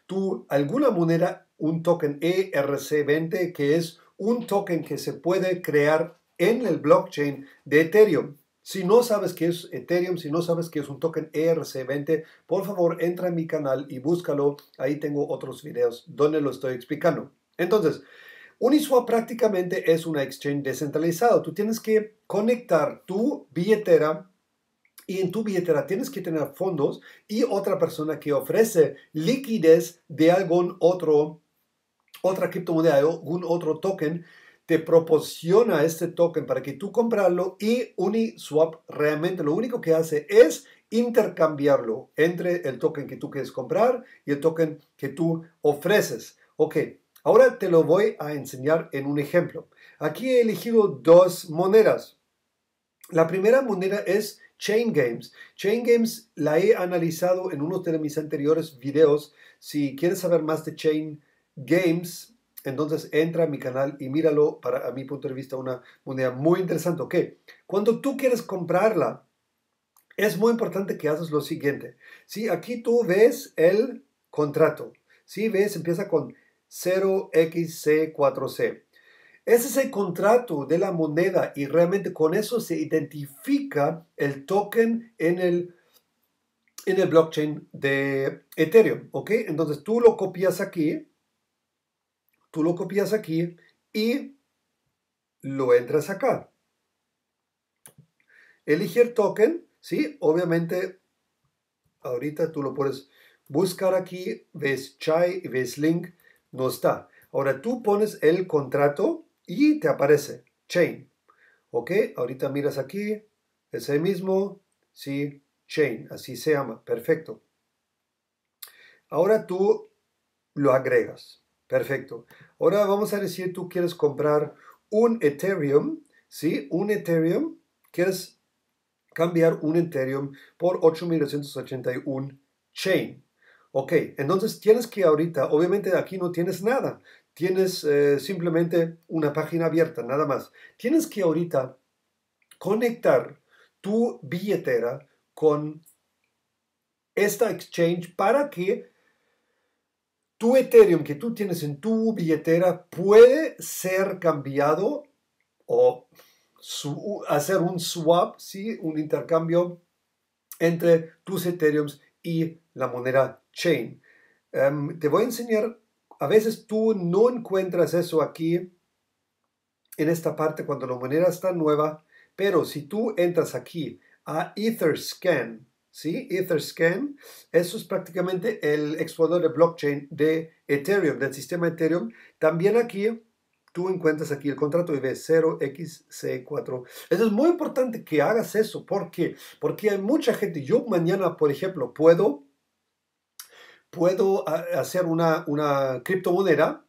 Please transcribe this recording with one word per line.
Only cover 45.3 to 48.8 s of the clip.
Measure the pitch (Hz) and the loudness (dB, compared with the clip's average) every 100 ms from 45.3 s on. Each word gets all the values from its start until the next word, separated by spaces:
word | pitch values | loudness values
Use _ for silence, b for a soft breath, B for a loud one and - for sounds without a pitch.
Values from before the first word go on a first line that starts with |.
| 165 B B | -2 B B
ofreces. | 147 147 175 208 165 117 - - _ - | 0 0 2 2 2 -6 -12 -20 _ -2
Ok, | 156 156 123 - _ _ | -2 0 -4 -8 _ _
ahora | 151 214 262 - | 4 6 6 4
te | 190 | 2
lo | 165 | 4
voy | 143 180 220 - | 6 4 2 -2
a | 147 | -8
enseñar | 147 131 127 135 165 | -8 -10 -6 0 0